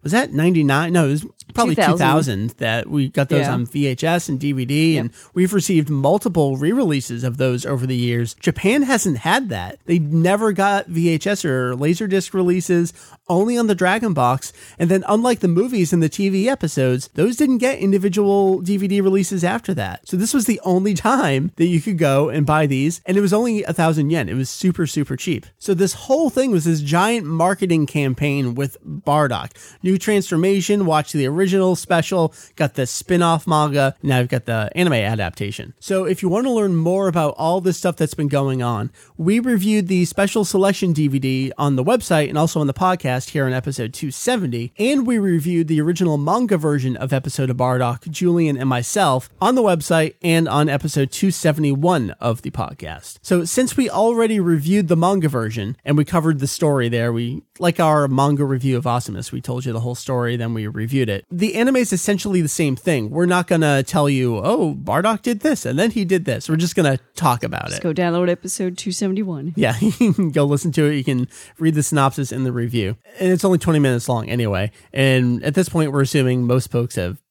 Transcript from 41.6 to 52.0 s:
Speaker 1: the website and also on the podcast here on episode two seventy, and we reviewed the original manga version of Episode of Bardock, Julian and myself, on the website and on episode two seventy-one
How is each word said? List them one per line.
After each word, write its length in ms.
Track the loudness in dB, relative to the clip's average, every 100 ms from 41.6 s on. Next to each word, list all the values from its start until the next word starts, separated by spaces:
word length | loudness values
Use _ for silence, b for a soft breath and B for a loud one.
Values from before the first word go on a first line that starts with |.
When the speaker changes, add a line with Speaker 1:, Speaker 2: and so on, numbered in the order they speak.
| 0 2
Speaker 1:
the 80 |
website 440 | 2 0 2 0 2
and 80 | 0
also 220 | 0 0
on 60 | -2
the 80 |
podcast 560 | 0 0 0 -2 -4 -4
here 160 | -2 -2
on 60 |
episode 400 | -2 -4 -6 -8
two 160 | -6 -8
seventy, 640 | -6 -2 -2 -2 -4 -8 -2
and 280 | 0 0 0
we 120 | 0
reviewed 500 | 2 0 0 0 2
the 120 | 0
original 380 | 0 0 0 0
manga 380 | 0 0 2 0
version 380 | 0 0 -2 -4
of 160 | -2
Episode 380 | -2 -4 -4 -2
of 60 | 0
Bardock, 520 | 0 0 0 -4 -8
Julian 460 | -2 0 2 2 0
and 120 | 0
myself, 600 | -2 -2 0 2 0 -4 -2
on 140 | 2
the 80 | 4
website 520 | 4 2 2 0 0 -2
and 260 | 0 2 2
on 200 | 2 2
episode 420 | 0 -2 0 -2
two 200 | 0 0
seventy-one 800 | 2 0 2 0 2 2 2